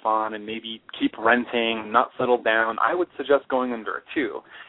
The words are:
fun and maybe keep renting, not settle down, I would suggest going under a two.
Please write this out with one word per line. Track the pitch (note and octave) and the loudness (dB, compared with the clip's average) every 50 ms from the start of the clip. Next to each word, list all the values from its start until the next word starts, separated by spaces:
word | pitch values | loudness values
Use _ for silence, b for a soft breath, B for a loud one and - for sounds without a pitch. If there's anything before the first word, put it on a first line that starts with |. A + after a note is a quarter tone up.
fun | - A2+ A2 A2 A2 A2 A2 | -2 0 0 2 0 -2 -4
and | G#2+ G#2 | -8 -8
maybe | G#2+ A2 A#2 A2+ A2+ A2+ A2 _ - - - | -8 -10 -10 -10 -12 -14 -14 _ -16 -4 -2
keep | C#3 C#3 - | -2 -2 -2
renting, | - A2 A2+ A#2 A#2+ A#2+ - - A#2+ A#2 A2+ A2+ A2 A2 G#2+ | 2 4 4 4 4 2 0 0 0 0 0 -2 -2 -4 0
not | G#2+ A#2+ B2+ - - - | 2 2 2 2 0 -2
settle | B2 B2 B2 A#2 | 0 2 2 2
down, | - A2+ A2 A2+ A2+ A2+ A2+ - | 4 2 2 4 2 0 0 0
I | - A#2+ | 0 0
would | E3 F3+ F3 - - | 0 0 -2 -4 -6
suggest | - C#3 C3 C#3+ C#3 C#3 - | -4 2 2 2 2 2 0
going | C3+ B2+ B2+ B2+ | -2 -2 0 -2
under | A#2+ A2+ G#2+ G2+ F2+ - | -4 -6 -6 -8 -8 -8
a | - - - | -10 -6 -4
two. | D#3+ C3+ G2+ C2+ - B B B B B | -2 -2 -2 -4 -8 B B B B B